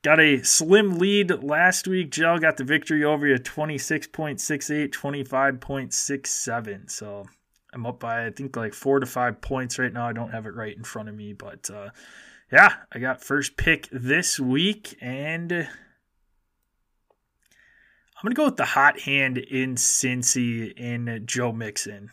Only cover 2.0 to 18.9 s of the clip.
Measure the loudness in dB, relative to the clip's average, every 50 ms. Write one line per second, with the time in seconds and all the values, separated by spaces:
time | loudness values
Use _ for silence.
2 | -2 -2 -2 2 2 2 4 4 2 2 2 2 0 0 0 0 2 0 0 2
3 | 4 4 2 4 4 4 4 2 2 -6 -6 -4 -4 -4 -4 -6 -4 -2 -4 -4
4 | -4 -8 -8 -6 -6 -6 -6 -6 -4 -4 -4 -4 -2 -4 -2 -2 -2 -2 -4 -6
5 | -6 -6 -4 -6 -6 -2 0 2 2 2 0 -2 -8 -8 -6 -6 -6 -4 -4 -4
6 | -2 -2 -4 -6 -4 -6 -6 -6 -4 -4 -4 -6 -6 -8 -12 -12 -12 -14 -12 -12
7 | -12 -12 -12 -14 -16 -18 _ _ _ _ _ _ _ _ -12 -10 -8 -8 -8 -8
8 | -6 -4 -4 -4 -4 -6 -6 -8 -10 -8 -6 -6 -6 -6 -8 -4 2 4 4 4
9 | 4 0 -2 0 0 0 -2 -4 -6 -4 -4 -4 -4 -4 -2 -2 -2 -2 -2 -4
10 | -6 -6 -4 -6 -8 -8 -8 -10 -10 -10 -10 -10 -10 -10 -10 -12 -14 -12 -12 -12
11 | -12 -12 -12 -12 -14 -14 -14 -14 -16 -18 -18 -14 -14 -14 -12 -12 -14 -16 -18 -20
12 | -20 -20 -20 -20 -20 -20 -20 -20 _ _ 6 8 8 8 6 0 -14 _ -10 -6
13 | -4 -4 -4 -6 -4 -2 -2 -2 -2 -4 _ 0 2 2 2 2 -2 -12 -10 -6
14 | 0 0 0 2 2 0 -2 -2 0 0 2 2 2 0 0 -2 -10 -20 -18 _
15 | -10 -10 -8 -8 -6 -6 -6 -6 -4 -4 -4 -4 -4 -6 -12 -20 -20 _ _ _
16 | _ _ _ _ _ _ _ _ _ _ _ _ _ _ _ _ _ _ _ _
17 | _ _ _ _ _ _ _ _ _ _ _ _ _ _ _ _ _ _ _ _
18 | _ _ _ -6 -4 -2 0 2 2 2 2 0 -2 2 4 6 6 6